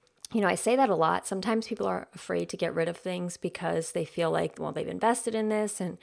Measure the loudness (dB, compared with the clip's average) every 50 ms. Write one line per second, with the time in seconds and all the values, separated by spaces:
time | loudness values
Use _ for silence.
0 | _ _ _ _ -10 -4 0 2 4 4 4 2 2 4 4 6 6 6 6 4
1 | 4 4 4 2 0 -2 -4 -2 0 0 0 0 0 -2 -4 -2 -2 -2 -2 -2
2 | -4 -8 -14 -14 -6 -4 -2 -2 -2 -4 -4 -4 -4 -2 0 0 0 -2 -2 -4
3 | -6 -6 -4 -4 -4 -6 -6 -6 -6 -6 -6 -4 -2 -2 0 -2 -2 -2 -2 -4
4 | -4 -2 -2 0 0 2 2 2 0 -2 -4 -6 -6 -6 -4 -4 -4 -4 -2 2
5 | 2 2 2 2 0 -2 -2 0 0 2 2 0 0 -2 -2 -4 -4 -6 -6 -8